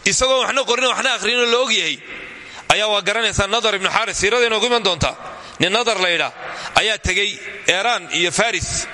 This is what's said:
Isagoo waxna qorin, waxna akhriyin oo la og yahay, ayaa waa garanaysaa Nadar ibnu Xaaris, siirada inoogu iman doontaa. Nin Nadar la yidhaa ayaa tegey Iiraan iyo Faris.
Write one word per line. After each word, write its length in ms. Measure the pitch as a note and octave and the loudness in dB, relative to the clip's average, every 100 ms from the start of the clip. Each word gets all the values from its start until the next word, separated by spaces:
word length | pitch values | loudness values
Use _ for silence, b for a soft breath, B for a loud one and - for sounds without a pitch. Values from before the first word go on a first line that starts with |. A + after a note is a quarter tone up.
Isagoo 360 | G3 - C4 C4 | 0 2 2 2
waxna 220 | G#3 B3+ | 2 0
qorin, 220 | A3 A#3+ B3+ | 0 0 0
waxna 280 | G3+ B3+ | 0 0
akhriyin 260 | A3+ G3+ B3 | 0 0 2
oo 60 | A#3 | 2
la 120 | A#3 | 2
og 140 | B3+ | 2
yahay, 260 | A3 E3 C3+ - - - B B B - | 0 0 -4 -10 -16 -16 B B B 0
ayaa 200 | G3+ G#3+ | 2 2
waa 120 | G#3 | 2
garanaysaa 440 | F#3 A3 A3 F#3+ G3 | 0 0 0 0 0
Nadar 280 | A3+ A3 | 2 2
ibnu 140 | G3 F#3 | 0 0
Xaaris, 280 | F#3+ G#3+ E3+ | 0 0 0
siirada 280 | F#3+ A#3+ A#3 | 2 2 2
inoogu 200 | A3 A#3+ | 2 2
iman 160 | A#3+ | 2
doontaa. 340 | G3 E3 C#3 - - B B B | 0 0 -2 -4 -14 B B B
Nin 120 | E3 | 0
Nadar 280 | G#3+ A#3 G3 | 2 0 2
la 80 | F#3 | 2
yidhaa 240 | E3 C#3 - - B B | 2 -2 -4 -12 B B
ayaa 240 | - G#3 G#3 | 2 2 0
tegey 400 | F3+ F#3 G3+ F#3 - - - | 0 2 0 -2 -12 -4 0
Iiraan 400 | F3+ A3+ A3 E3+ | 2 2 0 -2
iyo 200 | D#3 F3 | 0 0
Faris. 540 | F3 A3+ F#3 - - - | 2 2 0 -2 -6 -6